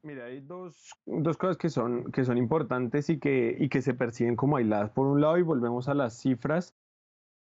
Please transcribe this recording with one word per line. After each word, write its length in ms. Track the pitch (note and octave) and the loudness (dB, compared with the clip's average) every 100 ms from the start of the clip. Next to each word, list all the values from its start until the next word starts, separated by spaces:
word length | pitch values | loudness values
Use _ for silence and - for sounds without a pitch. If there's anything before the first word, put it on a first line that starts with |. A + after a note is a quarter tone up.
Mira, 220 | D3+ C#3 A#2+ | -14 -12 -12
hay 140 | C3 | -14
dos, 540 | C#3 F3+ F#3 D3+ - - - | -14 -14 -14 -18 -20 -20 -6
dos 300 | B2+ E3 D#3 | -2 0 0
cosas 200 | F#3 E3+ | -2 0
que 120 | E3 | -2
son, 440 | C#3 A#2 A#2+ A#2+ | -2 -2 -2 -4
que 120 | - | 0
son 140 | B2+ A#2+ | 2 2
importantes 720 | A#2+ D#3+ D3 B2+ B2 D3 C#3+ | 2 0 0 -2 0 -2 0
y 80 | D#3+ | -2
que, 380 | C#3+ C3+ A#2 - | 2 2 2 0
y 100 | C#3+ | 0
que 140 | C#3 | 0
se 120 | B2+ | 0
perciben 420 | B2+ A#2+ A2+ A#2 A#2 | 0 -2 0 0 2
como 200 | C3+ D3 | 2 2
aisladas. 340 | A2+ G#2+ G#2+ | 2 2 0
Por 180 | - C3+ | 0 2
un 120 | C#3+ | 4
lado, 160 | D3+ E3+ | 4 4
y 40 | |
volvemos 460 | E3+ C#3+ A#2 A#2+ C3 | 2 0 0 -2 -2
a 40 | |
las 240 | C#3+ B2 A2+ | 0 -2 -2
cifras, 560 | C3+ B2+ - D#3+ F3+ _ _ _ _ _ _ _ | -2 0 0 -2 -2 _ _ _ _ _ _ _